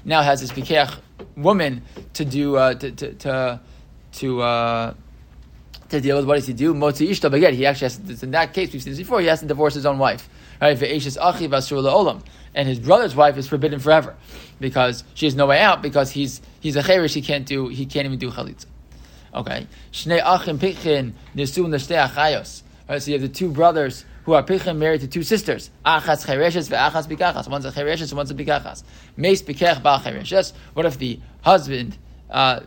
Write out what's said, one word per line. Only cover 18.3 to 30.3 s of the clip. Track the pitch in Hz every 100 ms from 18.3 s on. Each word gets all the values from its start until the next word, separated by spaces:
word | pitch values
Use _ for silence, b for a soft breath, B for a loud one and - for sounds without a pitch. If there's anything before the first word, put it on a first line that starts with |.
chalitza. | 123 - - - - - b b b b
Okay. | - - - - b b
Shnei | - 156 170
achim | 151 180 180 147
pikchin | 190 165 165 143 123 - B -
nisun | 139 175 170
l'shtei | 143 135 170 131
achayos. | 135 156 120 92 - - b -
Right? | 143
So | 139
you | 143
have |
the | 135
two | - 180
brothers | 143 170 160 135 - - b -
who |
are | 156
pikchin | 135 190 185 156
married | 156 156
to | 135
two | 175
sisters. | 165 220 185 113 - - 147
Achas | 160 160 147 -
chereshes | 135 170 170 139
ve'achas | 123 147 160 156
bikachas. | 147 175 143 -
One's | 139 135
a |
chereshes | 139 147 160 151
and | 143
one's | 139
a | 143
bikachas. | 147 143 - - - b b -
Meis | 175 190
pikech | - 135 175 143
bal | 143 135
chereshes. | 131 131 -